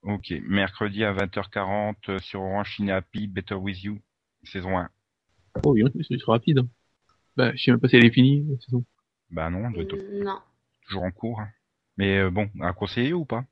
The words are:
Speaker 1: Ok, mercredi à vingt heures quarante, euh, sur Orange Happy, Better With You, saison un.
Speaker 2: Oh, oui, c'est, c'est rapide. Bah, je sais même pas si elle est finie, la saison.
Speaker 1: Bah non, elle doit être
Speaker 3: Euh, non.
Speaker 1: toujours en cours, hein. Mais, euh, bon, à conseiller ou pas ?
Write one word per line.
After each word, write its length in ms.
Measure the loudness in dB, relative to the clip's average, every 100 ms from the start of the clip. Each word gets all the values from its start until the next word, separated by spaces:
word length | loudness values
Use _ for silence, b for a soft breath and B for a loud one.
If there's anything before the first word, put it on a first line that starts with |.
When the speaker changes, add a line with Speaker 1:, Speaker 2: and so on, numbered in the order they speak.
Speaker 1:
Ok, 320 | -6 -8 -6 -10 -2
mercredi 560 | 0 0 -2 -6 -2
à 80 | -2
vingt 260 | 0 -4 -4
heures 120 | -6
quarante, 600 | -6 -4 -2 -4 -6 -8
euh, 100 | -8
sur 220 | -6 -8
Orange 400 | -6 -4 -6 -4 -2
Happy, 380 | -2 -4 -8 -6
Better 280 | -8 -6 -6
With 280 | -6 -8
You, 160 | -10 -12 _ _ _ _
saison 340 | -12 -10 -4 -4
un. 120 | -4 _ _ _ _ _ _ -2
Speaker 2:
Oh, 100 | 2
oui, 100 | 4 4 0
c'est, 220 | -6 -6
c'est 60 | 2
rapide. 360 | 2 4 2 2 _ _ _ _ _ _ 0
Bah, 160 | 0 2
je 80 |
sais 80 | 2
même 80 | 4
pas 80 | 8
si 100 | 8
elle 80 | 8
est 60 |
finie, 340 | 8 6 4 0
la 100 | -6
saison. 240 | -4 -4 -4 _ _ _ _
Speaker 1:
Bah 200 | -6 -4
non, 180 | -4 -4
elle 60 |
doit 100 | -6
être 100 | -6
Speaker 3:
Euh, 300 | -8 -8 -6
non. 160 | -6 -6 _ _ _ _ _
Speaker 1:
toujours 180 | -6
en 80 | -6
cours, 300 | -6 -8 -6
hein. 80 | -10 -14 _ _ _ -2
Mais, 200 | 2 4
euh, 120 | 2
bon, 200 | 0 -4 -4
à 100 | -6
conseiller 400 | -4 -6 -2 -2
ou 120 | -2 -4
pas ? 180 | -6 -8